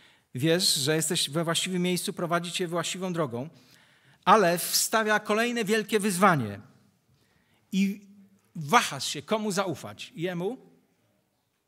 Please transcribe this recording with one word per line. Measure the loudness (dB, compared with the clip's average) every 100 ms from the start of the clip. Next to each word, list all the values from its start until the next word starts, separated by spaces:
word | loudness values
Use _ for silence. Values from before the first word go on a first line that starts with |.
| -20 _ _ -2
Wiesz, | 2 2 2 0
że | 0 0
jesteś | 0 -2 -2
we | -2
właściwym | -2 -2 -2 0
miejscu, | 0 0 -4
prowadzi | -6 -2 -2 -2
cię | -4 -4
właściwą | -2 -4 -4 -4
drogą, | -2 -2 -4 -10 -14 _ -20 _ _ _ _ 6
ale | 6 6 2
wstawia | 0 -2 0 0 2 0
kolejne | 2 0 0 -2 0
wielkie | 0 0 0
wyzwanie. | 0 4 6 6 0 -6 -14 _ _ _ _ _ _ _ _ _ _
I | 0 0 -2 -12 -20 -20 _ _ -12
wahasz | 0 2 2 -4 -8
się, | -8
komu | -4 -4 -2
zaufać. | -2 -2 -4 -10 -14 -16 -8
Jemu | -6 -4 -6 -8 -14 _ _ _ _ _ _ _ _ _